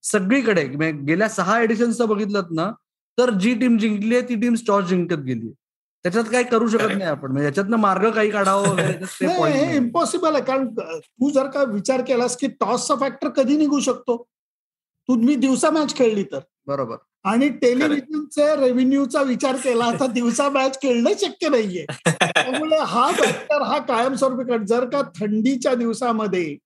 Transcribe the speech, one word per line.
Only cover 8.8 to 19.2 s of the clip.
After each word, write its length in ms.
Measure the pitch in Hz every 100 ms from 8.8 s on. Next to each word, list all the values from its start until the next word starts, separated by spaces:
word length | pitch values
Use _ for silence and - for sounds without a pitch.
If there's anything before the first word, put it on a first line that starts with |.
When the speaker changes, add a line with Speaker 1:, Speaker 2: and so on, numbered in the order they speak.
| 170
Speaker 1:
तर 120 | 147 185
ते 200 | - 294
Speaker 3:
नाही, 140 | 359
Speaker 1:
पॉइंट 180 | 320 277
Speaker 3:
हे 80 | 294
Speaker 1:
नाही. 120 | 302
Speaker 3:
इम्पॉसिबल 580 | 240 330 320 349 339 294
आहे, 80 |
कारण, 240 | 262 262 262
अ, 300 | 220 175 160
तू 320 | - _ 262
जर 180 | 277 269
का 160 | 277
विचार 380 | 277 208 190 262
केलास 360 | 254 247 240 240
की 100 | 277
टॉसचा 480 | - 202 240 - 277
फॅक्टर 340 | 277 - 294
कधी 280 | - 254 294
निघू 220 | 302 285
शकतो, 480 | 254 247 - 233 - _ _ _ _ _ _ _ -
तुम्ही 280 | 254 233 285
दिवसा 340 | 262 262 320
मॅच 260 | 311 302 -
खेळली 280 | 240 208
तर. 160 | 190 139 - _ -
Speaker 1:
बरोबर. 300 | 139 123 113 _ _
Speaker 3:
आणि 120 | 190 226
Speaker 2:
Correct. 260 | 285 240
Speaker 3:
टेलिव्हिजनच्या 1040 | 240 254 302 294 277 311 302 - 294 302 262
रेव्हेन्यूचा 560 | 247 254 277 277 294